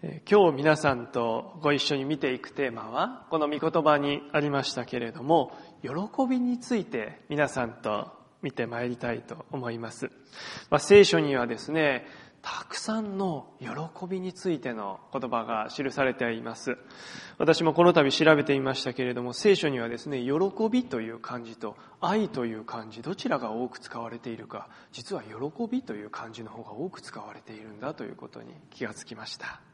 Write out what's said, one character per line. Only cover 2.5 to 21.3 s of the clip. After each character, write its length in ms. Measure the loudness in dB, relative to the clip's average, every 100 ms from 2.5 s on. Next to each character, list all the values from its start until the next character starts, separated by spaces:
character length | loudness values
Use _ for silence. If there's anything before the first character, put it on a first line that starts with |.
テ 180 | -4 -4
ー 20 |
マ 180 | -4 -6
は、 360 | -4 -4 -4 -4
こ 80 | -2
の 80 | 0
御 100 | 0
言 240 | 0 2
葉 160 | 6 4
に 240 | 4 -2 -2
あ 60 | 0
り 100 | 2
ま 140 | 0
し 120 | -2
た 100 | -4
け 160 | -4 -4
れ 100 | -6
ど 140 | -6
も、 340 | 2 2 2 -6 -20 -12
喜 80 | -8 -6 -6 0 0
び 100 | 2
に 220 | 0 -2
つ 160 | 0 -2
い 80 |
て 360 | 0 -6 -6 -12 _
皆 200 | 0 2
さ 180 | 2 -4
ん 60 |
と 400 | -4 -2 -2 -4 -12 _ _
見 100 | -8
て 140 | -4 -4
ま 160 | -2
い 40 | -4
り 80 | -4
た 160 | -4
い 80 | -6
と 240 | -8 -16 -10
思 180 | -8 -6
い 60 | -6
ま 120 | -10
す。 160 | -8 -10 -12 _ -16 -14 -14 0
ま 60 | 0
あ、 20 |
聖 240 | 10 12
書 160 | 12 6
に 160 | 2
は 140 | 0 0
で 100 | -4
す 140 | -4
ね、 340 | 0 2 0 -6 -20 -20 _
た 220 | -10 -10
く 100 | -8
さ 260 | -8 -4 -4
ん 180 | -4 -2
の 280 | 0 -2 -8 -14
喜 80 | -10 -8 -8 -10 -6
び 100 | -6
に 140 | -6
つ 180 | -4 -2
い 80 | 0
て 140 | -2
の 240 | -4 -6 -8 -8
言 180 | -6 -2
葉 140 | -2
が 240 | 0 -2 -4
記 180 | -4 -4
さ 100 | 0
れ 100 | 0
て 220 | 2 -2
い 80 | -2
ま 140 | -8 -8
す。 200 | -6 -6 -10 -18 -16 -16 -16 0
私 240 | 4 6
も 100 | 4
こ 120 | 8
の 80 | 8
度 180 | 8 6
調 240 | 6 6
べ 80 | 6
て 120 | 6
み 60 | 2
ま 140 | 2
し 80 | -2
た 120 | -4
け 100 | -4
れ 100 | -2
ど 80 | -2
も、 100 | -6
聖 220 | 2 6
書 140 | 6 4
に 100 | 0
は 100 | -4
で 80 | -6
す 100 | -6
ね、 100 | -4
喜 120 | 0 2 0 2 2
び 140 | 2
と 180 | 0 -4
い 80 | -4
う 80 | -8
漢 240 | -10